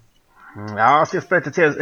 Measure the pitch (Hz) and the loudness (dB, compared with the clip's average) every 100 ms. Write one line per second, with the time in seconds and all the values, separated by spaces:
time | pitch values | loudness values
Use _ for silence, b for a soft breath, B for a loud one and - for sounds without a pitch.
0 | _ _ _ _ - 104 104 104 117 147 | _ _ _ _ -20 -18 -10 0 2 4
1 | 160 196 - 180 151 156 156 139 | 2 -4 -2 -2 -2 0 0 2